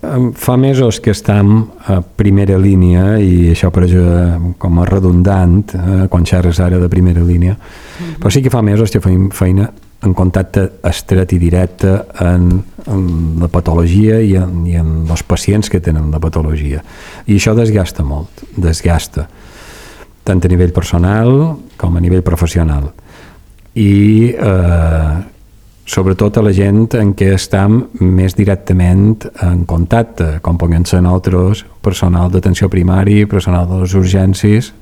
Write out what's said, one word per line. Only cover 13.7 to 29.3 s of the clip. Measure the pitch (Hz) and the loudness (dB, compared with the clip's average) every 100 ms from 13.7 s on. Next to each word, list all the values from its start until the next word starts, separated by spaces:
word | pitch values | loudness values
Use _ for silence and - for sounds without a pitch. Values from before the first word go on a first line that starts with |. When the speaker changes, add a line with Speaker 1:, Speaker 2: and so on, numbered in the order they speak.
| 82 85 92 107 110 | 0 2 2 2 2
Speaker 1:
i | 110 | 2
en, | 95 92 87 85 | 0 0 -2 -2
i | |
en | 85 80 80 80 | -2 -2 -2 -2
els | 82 | -4
pacients | - 92 - 104 104 | -4 -4 0 -2 -2
que | - | -4
tenen | 85 78 76 | -2 -2 -2
la | 78 | -2
patologia. | 80 80 78 78 73 71 - - - - - | -4 -4 -4 -4 -4 -8 -10 -20 -20 -18 -2
I | 101 | 0
això | 110 | 2
desgasta | 110 113 107 87 - | 0 2 0 -2 -4
molt, | 71 73 82 - - - | -6 -6 -10 -16 -14 -4
desgasta, | 87 80 87 82 - - 76 - - - - - - - - _ | -2 -2 -2 -2 -4 -10 -10 -14 -20 -20 -20 -20 -20 -20 -20 _
tant | - 92 | -2 0
a | 87 | 2
nivell | 87 90 | 2 0
personal | 87 87 85 87 107 117 135 165 151 - - | -2 -4 0 0 2 2 2 0 -4 -14 -8
com | 90 87 | -4 -2
a | |
nivell | 87 92 | 0 0
professional. | 87 82 82 90 82 73 71 - - - - - _ - - | 0 -2 -2 0 -2 -2 -4 -10 -20 -20 -20 -20 _ -20 -12
I, | - 101 101 104 110 117 120 | -2 2 4 4 4 2 0
eh, | 107 92 87 85 82 80 78 78 98 - - - - _ | 0 2 2 2 2 0 0 -2 -6 -18 -20 -20 -20 _
sobretot | - - 92 95 104 104 | -6 -2 0 0 0 2
a | |
la | 104 | 2
gent | 95 98 101 113 | 2 2 2 2
en | 123 104 | 0 0
què | 95 98 | 0 0
estem | 95 - 98 98 113 - - | 0 0 0 2 0 -2 -2
més | 92 92 92 - | 0 2 0 0
directament | 101 98 - 92 90 92 104 113 - | 0 -2 -2 0 2 4 2 0 -6